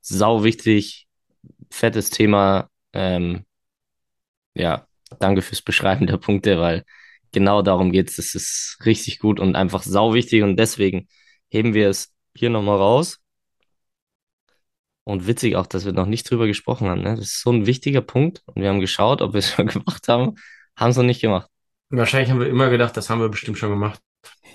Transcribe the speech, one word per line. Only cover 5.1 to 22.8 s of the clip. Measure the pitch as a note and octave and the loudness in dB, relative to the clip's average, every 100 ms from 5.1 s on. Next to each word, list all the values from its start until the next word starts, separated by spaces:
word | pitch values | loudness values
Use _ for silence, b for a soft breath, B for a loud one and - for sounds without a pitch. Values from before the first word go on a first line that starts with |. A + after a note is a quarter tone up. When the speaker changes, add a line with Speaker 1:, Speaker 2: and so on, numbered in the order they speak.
| - | -2
Speaker 1:
danke | G2 F#2+ | 0 2
fürs | - G2+ | -2 -8
Beschreiben | - - G2 F#2 F2+ | -4 0 0 2 0
der | F#2+ | -2
Punkte, | - G2+ G#2 F2+ | -2 0 2 2
weil | E2+ E2 b b b b _ | 2 -2 b b b b _
genau | - G2 G2+ | 0 2 4
darum | G2 F#2 F#2 | 4 2 2
geht's. | F#2 F2+ - | 2 0 -6
Das | - G2+ | -10 -8
ist | - - - - A2 | -8 -8 -10 -4 0
richtig | A#2 - - | 0 -2 -4
gut | G#2+ G2 | -2 0
und | F#2+ - | 0 2
einfach | F#2+ F#2+ | 0 -2
sau | - G2 A2+ | -2 2 2
wichtig | A#2 A#2+ A2+ | 2 2 2
und | G2+ F#2 | 2 2
deswegen | A#2 - G2 F#2 - b b b _ | 0 0 -2 -2 -10 b b b _
heben | A2 A2+ | -2 0
wir | G#2+ G2+ | 2 2
es | G2 - _ _ - | 0 -8 _ _ -4
hier | A#2+ | -2
nochmal | A2 G2+ G2+ | 0 0 2
raus. | G2 B2+ F3 - _ _ _ _ _ _ _ _ _ _ _ _ _ _ _ _ _ _ - | 4 4 0 -8 _ _ _ _ _ _ _ _ _ _ _ _ _ _ _ _ _ _ -8
Und | G2 F#2 | -4 -4
witzig | A#2+ A#2 F2+ | -2 -2 -2
auch, | F#2 | -4
dass | F#2+ G2 | -6 -4
wir | |
noch | F#2+ F#2 | -4 -2
nicht | A#2 - | -4 -4
drüber | A#2 A2 | -2 0
gesprochen | G2+ - B2+ G2+ | -2 -6 -4 -2
haben, | F#2 | -2
ne? | F#2+ A2 | -4 -6
Das | G2+ | -8
ist | - | -4
so | B2 | 0
ein | A#2+ G#2 | 0 0
wichtiger | C3 C#3+ C3+ | -2 -2 -2
Punkt | - C3 D#3 - - | 0 0 0 -2 -12
und | - | -4
wir | G2 | -2
haben | G2 | 0
geschaut, | F#2+ - G#2 C#3 | -2 0 2 2
ob | - | 0
wir | G2+ | -2
es | - | -2
<laughs> | |
schon | - A2+ | 0 -2
gemacht | G#2 - - - | -2 -6 -4 0
haben. | A#2+ C3 B B B B - | 0 0 B B B B -2
Haben | A#2 | 2
es | B2 | 4
noch | |
nicht | B2 A#2+ | 2 2
gemacht. | A2 F#2 - _ _ _ _ | 0 0 -4 _ _ _ _
Speaker 2:
Wahrscheinlich | B2+ A2 C3+ B2 | -2 0 0 0
haben | B2+ | 0
wir | A#2+ | 0
immer | B2 C3 | 2 2
gedacht, | A#2+ | 2